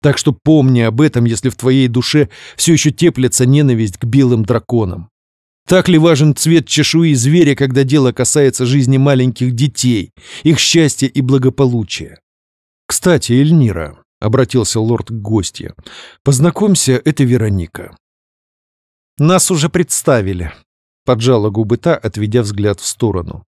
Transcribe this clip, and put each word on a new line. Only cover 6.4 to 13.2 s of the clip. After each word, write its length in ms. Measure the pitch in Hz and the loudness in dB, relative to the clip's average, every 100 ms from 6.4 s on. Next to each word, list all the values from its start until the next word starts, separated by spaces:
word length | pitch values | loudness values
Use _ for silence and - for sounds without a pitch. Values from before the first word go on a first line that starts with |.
| 160 165 131 | 2 0 0
чешуи 460 | - 151 160 165 | -2 0 2 2
зверя, 420 | 135 123 165 156 135 | 2 2 2 2 2
когда 260 | 143 127 | 0 0
дело 300 | 135 147 131 | 0 2 0
касается 520 | - 127 156 139 - | 0 -2 2 0 0
жизни 340 | 123 139 127 135 | -2 0 2 2
маленьких 540 | 139 135 127 117 123 | 2 2 0 -2 -4
детей, 600 | 120 143 - 127 113 80 _ - - | -2 -4 -2 -2 -2 -4 _ -20 -4
их 160 | 151 156 | 0 0
счастья 480 | - 170 156 - 135 | 2 2 2 0 -4
и 120 | - | -2
благополучия?» 1000 | 127 135 127 - 135 120 107 - - - _ _ _ _ _ _ _ | 0 0 0 0 0 0 -6 -10 -14 -20 _ _ _ _ _ _ _
«Кстати, 460 | - 180 160 | -4 0 0